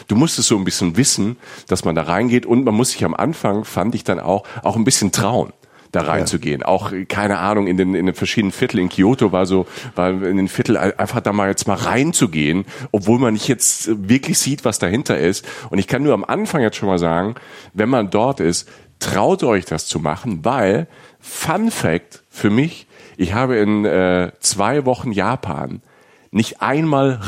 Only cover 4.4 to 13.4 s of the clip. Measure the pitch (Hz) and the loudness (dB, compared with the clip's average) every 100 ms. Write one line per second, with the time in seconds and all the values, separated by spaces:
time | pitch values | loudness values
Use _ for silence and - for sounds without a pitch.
4.4 | - 120 151 120 110 - 101 - 101 117 | -2 -6 -2 2 2 2 0 0 0 0
5.4 | - - _ - - 90 - - - 85 | -2 -8 _ -20 -4 -2 0 0 0 -2
6.4 | 76 69 - 95 98 95 92 101 104 95 | -2 -2 0 0 -2 -6 -6 -2 0 0
7.4 | 95 107 98 92 92 92 92 - 98 117 | 0 0 2 2 2 2 0 -2 -2 0
8.4 | 98 - 127 95 90 - 95 135 104 90 | 0 0 -2 0 0 4 4 4 2 2
9.4 | 92 92 90 - 123 92 92 95 92 98 | 2 2 0 -6 -8 -2 0 0 0 2
10.4 | 95 - - 90 92 - 101 120 104 101 | 0 0 0 2 0 -2 -2 -2 0 0
11.4 | 98 98 - 90 98 113 156 - 107 78 | 0 0 -2 -2 0 0 2 2 0 0
12.4 | 73 90 - - 127 104 95 120 123 107 | 0 0 -4 -10 -4 -2 2 4 2 0